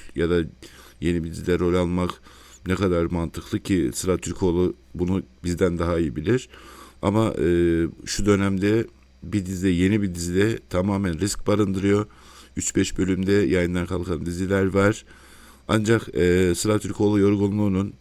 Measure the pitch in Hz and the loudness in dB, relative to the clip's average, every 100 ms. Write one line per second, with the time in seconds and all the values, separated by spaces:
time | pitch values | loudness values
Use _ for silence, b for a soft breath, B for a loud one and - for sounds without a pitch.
0 | - - 82 87 80 - B B B B | -10 -4 0 0 -2 -8 B B B B
1 | 82 87 82 82 82 87 87 90 87 90 | -2 -2 -4 -6 -2 0 2 2 0 0
2 | 90 - B B B B 87 90 98 85 | -2 -6 B B B B -4 -2 0 0
3 | 82 87 80 - - - - 92 65 - | 0 -2 -6 -8 -8 -6 -2 0 0 -2
4 | 92 87 - 85 92 85 90 - - - | -2 -2 -4 -2 0 2 0 -2 -10 -4
5 | 90 95 - _ 90 85 92 85 85 85 | -2 -2 -4 _ -6 0 0 0 -2 0
6 | 80 69 80 127 - B B B B B | -2 -2 -2 -2 -4 B B B B B
7 | 98 104 110 - 80 87 85 82 82 - | -2 0 0 0 0 2 2 2 -2 -6
8 | - - 104 98 98 95 101 113 - - | -10 -2 2 2 2 0 0 0 -2 -10
9 | _ _ - 104 90 92 95 87 92 107 | _ _ -6 -4 -4 -2 0 2 4 2
10 | 101 87 85 90 107 113 - 90 98 98 | 0 -4 -2 0 0 0 -4 -2 0 0
11 | 95 80 101 - - 104 98 95 98 104 | -2 -2 -4 -4 0 0 0 0 2 2
12 | 107 B B B B - - - 95 - | 0 B B B B -8 -4 0 0 0
13 | 92 92 95 101 85 90 87 90 87 90 | 0 0 2 2 2 2 0 -2 -4 -4
14 | 90 80 82 87 92 98 95 95 101 113 | -4 -4 -4 -4 0 2 2 2 2 0
15 | - B B B B B B 110 107 113 | -8 B B B B B B 0 2 0
16 | - 64 90 90 92 85 107 107 95 98 | 0 0 2 4 2 0 0 0 -2 0
17 | 104 104 98 104 101 104 104 95 98 - | 2 4 4 4 2 0 0 0 -2 -2